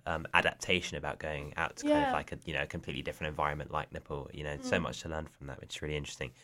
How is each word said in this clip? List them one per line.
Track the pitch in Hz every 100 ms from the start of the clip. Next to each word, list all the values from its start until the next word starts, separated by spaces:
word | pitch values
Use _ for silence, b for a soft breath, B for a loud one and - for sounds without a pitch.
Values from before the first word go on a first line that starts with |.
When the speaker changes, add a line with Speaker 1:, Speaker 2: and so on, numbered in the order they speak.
| -
Speaker 1:
um, | 80 80
adaptation | 87 85 - - 90 - 73
about | 71 -
going | 78 73 73 -
out | 80 -
to | 294
kind | 294
of |
Speaker 2:
Yeah. | 277
Speaker 1:
like | 190 -
a, | - -
you |
know, | 71
a | 73
completely | 85 - 67
different | - - 78
environment | 76 73 73 73
like | 76 76
Nepal, | 78 - 73 65
you | 69
know, | 73 73
so | 254 92
Speaker 2:
Mm. |
Speaker 1:
much | 69 -
to | 82
learn | 78 76
from | - 69
that, | -
which | - -
is |
really | 76 76
interesting. | 71 - 67 b